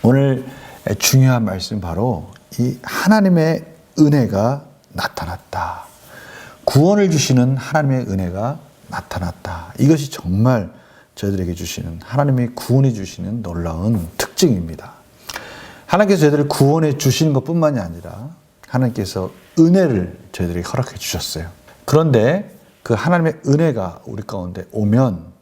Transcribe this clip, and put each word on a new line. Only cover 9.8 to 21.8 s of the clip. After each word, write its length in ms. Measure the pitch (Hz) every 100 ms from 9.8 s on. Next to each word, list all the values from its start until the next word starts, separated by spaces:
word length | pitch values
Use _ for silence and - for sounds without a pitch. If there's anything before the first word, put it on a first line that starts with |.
| 135 156 139
정말 640 | - 85 92 120 123 92 - - - _
저희들에게 400 | - 101 98 87
주시는, 460 | 85 87 - 85 82
하나님의 520 | - 127 139 127 120
구원해 380 | - - 127 139
주시는 500 | 113 95 - 90 117
놀라운 680 | 95 85 85 80 101 110 82 -
특징입니다. 760 | - - 175 101 82 78 - - _ _ - - - - - - -
하나님께서 360 | 175 208 190
저희들을 260 | 151 143 143
구원해 500 | - 139 160 156 143
주시는 360 | 135 127 160
것뿐만이 440 | 135 139 170 156 131
아니라 520 | 90 85 85 95 135 170 _ _ -
하나님께서 640 | 127 127 113 98 110 92 - - -
은혜를 580 | 165 190 170 107 90 - -
저희들에게 340 | - 87 87 87
허락해 300 | - - -
주셨어요. 500 | - 87 - 78 85 - - -